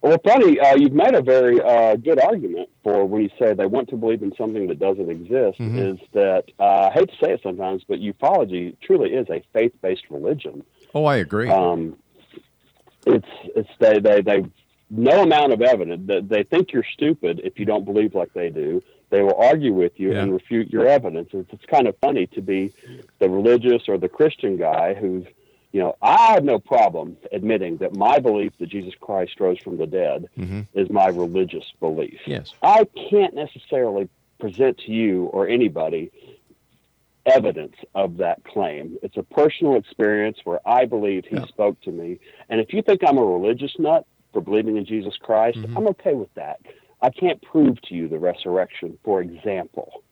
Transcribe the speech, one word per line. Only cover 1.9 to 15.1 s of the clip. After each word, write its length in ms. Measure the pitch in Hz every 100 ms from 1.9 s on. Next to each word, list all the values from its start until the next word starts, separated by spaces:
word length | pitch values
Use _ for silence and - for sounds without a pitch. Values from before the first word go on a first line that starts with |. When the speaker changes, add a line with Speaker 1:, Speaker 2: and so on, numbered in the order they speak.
| 110
Speaker 1:
good 220 | 120 151
argument 520 | 170 220 107 85 90 _
for 220 | 107 101
when 180 | 98 107
you 80 | 104 -
say 140 | 120
they 140 | 101 98
want 220 | 117 127
to 60 | 120
believe 260 | 113 113
in 120 | 101
something 320 | 95 113 110 95
that 100 | 76
doesn't 320 | 95 98 87
exist, 480 | 82 85 127 113 92
Speaker 2:
Mm-hmm. 200 | 110 110
Speaker 1:
is 200 | 95 95 -
that, 320 | 107 98 92 - _
uh, 300 | 101 98 95
I 20 |
hate 200 | 98 185
to 60 | -
say 100 | -
it 100 | -
sometimes, 420 | 98 90 92 95 _
but 140 | 92
ufology 760 | 101 98 139 190 120 90 87 -
truly 320 | - 185 110
is 160 | 131 117
a 140 | 82 -
faith-based 520 | - 120 - 95 92 -
religion. 560 | 71 76 147 - - - _ _
Speaker 2:
Oh, 100 | 147
I 120 | 151 135
agree. 340 | 85 104 117
Speaker 1:
Um, 460 | 98 90 85 82 - _ _ _ - _ _ _ _ _ _ -
it's, 220 | - - - -
it's, 140 | - 104 -
they, 200 | 113 107
they, 220 | 107 104
they, 220 | 101 101 92 _ _ _ _
no 340 | 107 123